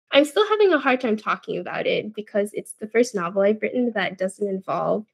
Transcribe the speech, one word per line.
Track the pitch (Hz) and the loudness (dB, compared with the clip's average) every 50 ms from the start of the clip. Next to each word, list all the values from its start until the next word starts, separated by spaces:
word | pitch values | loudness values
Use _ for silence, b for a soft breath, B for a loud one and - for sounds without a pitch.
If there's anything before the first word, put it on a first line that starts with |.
| _ - | _ 2
I'm | - 277 302 | 4 4 4
still | 294 - 392 427 415 | 4 4 0 2 2
having | 427 415 427 381 330 | 4 4 4 4 4
a | 277 | 4
hard | 269 269 254 262 | 2 2 0 0
time | 262 226 214 | 0 -2 -2
talking | 214 - 190 180 190 - 180 170 | -2 -2 -4 -4 -4 -4 -8 -8
about | 175 185 - - - - | -6 -6 -6 -6 -4 -2
it | - 180 - - 214 214 | -2 -2 -2 -4 -6 -8
because | 214 208 - - 208 202 208 - | -12 -10 -4 -2 -2 -2 -2 -4
it's | - 190 - - | -10 -12 -12 -14
the | - 220 | -14 -8
first | 214 - 226 247 247 - | -2 2 2 2 2 0
novel | 190 170 170 202 196 | -4 -4 -2 0 2
I've | 196 202 214 214 | 4 4 2 2
written | - - - 254 247 240 220 | -2 -4 -2 0 -2 0 0
that | 202 180 170 185 | -2 -4 -4 -4
doesn't | - 190 196 - - 208 | -4 -4 -4 -4 -4 -4
involve | 202 190 190 - - 139 175 160 160 180 208 214 _ | -4 -4 -4 -4 -4 -4 -2 0 0 -2 -2 -4 _